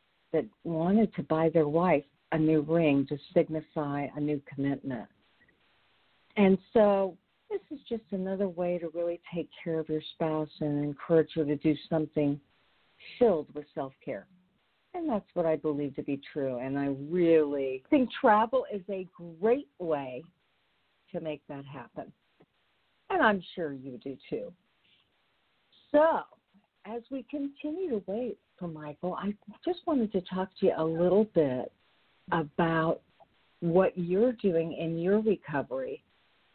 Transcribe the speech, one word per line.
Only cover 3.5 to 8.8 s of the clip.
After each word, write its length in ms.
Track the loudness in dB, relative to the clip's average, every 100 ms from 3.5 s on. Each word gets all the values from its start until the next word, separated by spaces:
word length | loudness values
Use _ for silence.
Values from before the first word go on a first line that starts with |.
| -4 -6 -6 -4 -4 -6 -4
a 40 |
new 200 | -4 -4 -6
commitment. 560 | -6 -4 -4 -6 -10 -12 _ _ _ _ _ _ _ _ _ _ _ _ 4
And 220 | 6 6 2
so 440 | 4 4 4 0 -6 _ _ _
this 120 | -10 -10
is 80 | -16 -10
just 140 | -10 -6
another 380 | -6 -4 -4 -4
way 300 | -2 -4
to 100 | -2